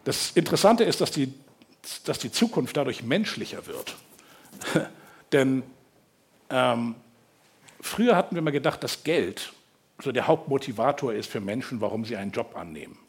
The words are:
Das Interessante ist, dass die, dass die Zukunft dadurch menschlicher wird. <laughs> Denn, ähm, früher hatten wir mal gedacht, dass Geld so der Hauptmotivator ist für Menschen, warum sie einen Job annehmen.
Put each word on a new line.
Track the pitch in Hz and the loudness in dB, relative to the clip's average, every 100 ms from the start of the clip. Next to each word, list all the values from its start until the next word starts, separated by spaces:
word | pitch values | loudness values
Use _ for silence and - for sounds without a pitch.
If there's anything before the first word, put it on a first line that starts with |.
Das | - - - | -4 -2 0
Interessante | - 165 156 196 233 | 0 2 6 6 6
ist, | 196 147 | 4 2
dass | 185 | 0
die, | - 135 139 - _ - _ - - | 0 -2 -4 -20 _ -20 _ -16 -12
dass | - 139 | -6 -6
die | 120 | -2
Zukunft | - 226 170 127 151 | 0 2 2 -2 0
dadurch | 135 123 | -2 -4
menschlicher | 113 165 220 - - - - | 0 0 0 -4 -8 -10 -12
wird. | - - - - - - - - - - | -12 -12 -14 -18 -20 -20 -20 -20 -12 -2
<laughs> | 160 - - - - - | -2 -2 -12 -20 -20 2
Denn, | 147 135 131 123 - _ _ _ _ _ _ - | 4 4 2 -2 -14 _ _ _ _ _ _ -2
ähm, | 131 127 120 117 113 - _ _ _ _ _ - - | 2 4 2 -2 -6 -14 _ _ _ _ _ -20 -14
früher | - - 240 185 | -10 0 4 6
hatten | 185 170 | 4 0
wir | |
mal | 156 | 0
gedacht, | 143 147 - | 2 0 -2
dass | 139 - 139 | -6 -6 0
Geld | 165 87 - - - _ _ _ - | 2 2 -2 -12 -14 _ _ _ -10
so | 139 | -4
der | 123 131 | -2 2
Hauptmotivator | 156 - 135 - 110 123 143 131 | 2 2 -2 -2 0 0 2 -2
ist | 107 110 | -4 -4
für | 120 | -6
Menschen, | 101 113 - 120 | -4 -6 -6 -4
warum | 104 110 | -2 -2
sie | 113 107 | -6 -6
einen | 101 | -6
Job | 107 113 - | -4 -6 -8
annehmen. | 87 76 73 - | -12 -12 -14 -18